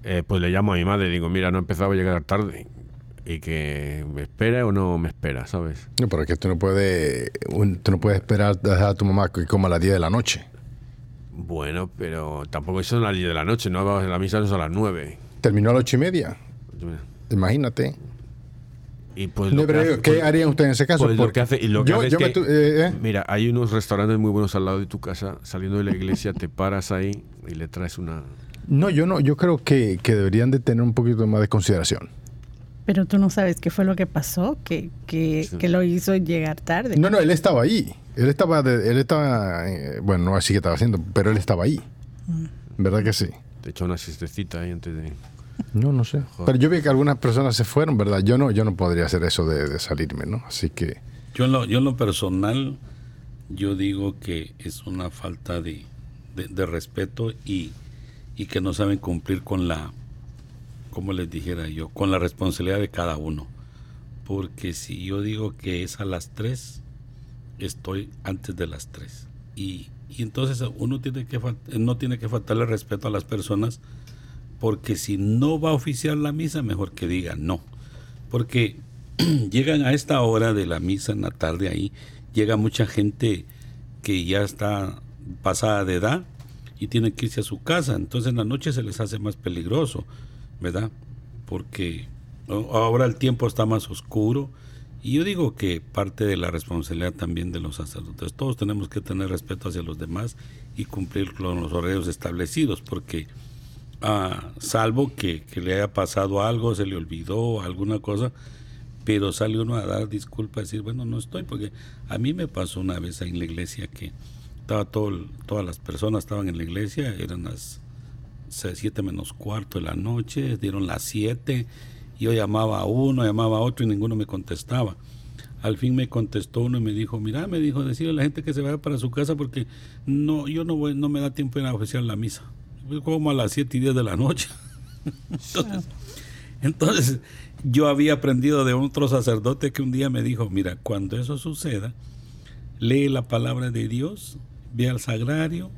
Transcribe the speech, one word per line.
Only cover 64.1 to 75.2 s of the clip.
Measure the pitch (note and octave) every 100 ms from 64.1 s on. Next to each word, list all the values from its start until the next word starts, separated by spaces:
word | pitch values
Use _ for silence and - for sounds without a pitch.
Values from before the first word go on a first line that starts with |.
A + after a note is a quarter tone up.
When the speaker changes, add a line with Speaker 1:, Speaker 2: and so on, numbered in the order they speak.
| - -
Speaker 4:
Porque | G2 F#2 - F#2
si | E2+ - E2+
yo | F#2 G2
digo | G#2 G#2+ G#2+ -
que | - F2+
es | F#2 -
a |
las | G2+ F2+ -
tres, | - A2 B2+ - - - - - - - - - -
estoy | G2 - - G2 G2+ -
antes | - F#2+ - F2
de | E2
las | D2+ -
tres. | - - - - - -
Y, | - F#2+ F2+ - - -
y | -
entonces | A2 - C3 B2+ B2 -
uno | A#2 C3+
tiene | C3 C3 B2
que | B2+
fal-, | A#2+ A#2 - A#2
no | A#2 A#2+
tiene | B2+ B2
que | A2+
faltarle | A#2 - A2 A#2
respeto | A2 - G2+ G#2
a |
las | G#2
personas, | - A2 F#2 G2+ A#2 A#2+ - - - - - - - -
porque | A2+ G#2 - G#2
si | -
no | G2